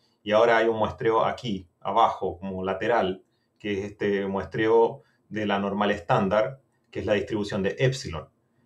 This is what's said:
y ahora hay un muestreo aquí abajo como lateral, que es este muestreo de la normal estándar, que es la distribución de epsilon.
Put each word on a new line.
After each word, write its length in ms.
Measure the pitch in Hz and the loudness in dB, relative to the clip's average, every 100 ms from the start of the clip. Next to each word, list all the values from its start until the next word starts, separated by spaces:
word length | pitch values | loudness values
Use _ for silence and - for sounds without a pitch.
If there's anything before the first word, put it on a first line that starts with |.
| _ _ | _ _
y 100 | 104 | 0
ahora 260 | 107 117 113 | 4 6 6
hay 100 | 113 | 2
un 80 | 110 | 0
muestreo 480 | 101 - 113 113 | -2 0 0 2
aquí 440 | 82 - 123 92 87 _ | 0 -2 -6 -8 -10 _
abajo 580 | - 107 110 - 95 85 | -2 2 2 0 -6 -6
como 240 | 95 92 | -10 -6
lateral, 640 | 95 92 110 117 85 95 _ _ _ _ | -4 -2 0 2 0 -4 _ _ _ _
que 200 | 104 98 | -6 -4
es 60 | 101 | -6
este 400 | - 104 101 98 | -4 0 0 -2
muestreo 760 | 98 87 - 110 113 117 - _ _ _ | -4 -6 -2 4 4 4 0 _ _ _
de 180 | 104 104 | -6 -2
la 120 | 98 | 0
normal 320 | 101 98 101 | 0 0 0
estándar, 680 | 101 - 123 98 104 110 - _ _ _ | -2 0 0 2 0 0 -6 _ _ _
que 100 | 110 | -8
es 60 | 98 | -2
la 80 | |
distribución 480 | 104 95 107 101 104 | 0 0 -4 -4 -2
de 140 | 95 - | -4 0
epsilon. 500 | 131 - 87 80 - _ _ _ | 0 0 -8 -10 -12 _ _ _